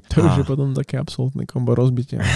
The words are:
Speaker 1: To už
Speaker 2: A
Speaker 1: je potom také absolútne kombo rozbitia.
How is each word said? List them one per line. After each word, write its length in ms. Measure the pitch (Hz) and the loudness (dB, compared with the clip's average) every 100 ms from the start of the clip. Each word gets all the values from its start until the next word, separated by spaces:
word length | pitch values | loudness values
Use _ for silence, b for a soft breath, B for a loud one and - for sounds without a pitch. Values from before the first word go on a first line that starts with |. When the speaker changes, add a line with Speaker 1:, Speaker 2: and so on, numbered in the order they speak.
| - | 0
Speaker 1:
To 160 | - | 2
už 80 | 170 | 4
Speaker 2:
A 60 | 131 | 2
Speaker 1:
je 60 | 135 | 0
potom 260 | 135 139 | 0 -2
také 240 | 131 143 131 | -2 -4 -4
absolútne 480 | 160 - 127 135 | -6 -4 -4 -4
kombo 320 | 117 127 120 120 | -6 -4 0 2
rozbitia. 480 | 127 123 127 113 95 | 2 0 -4 -2 0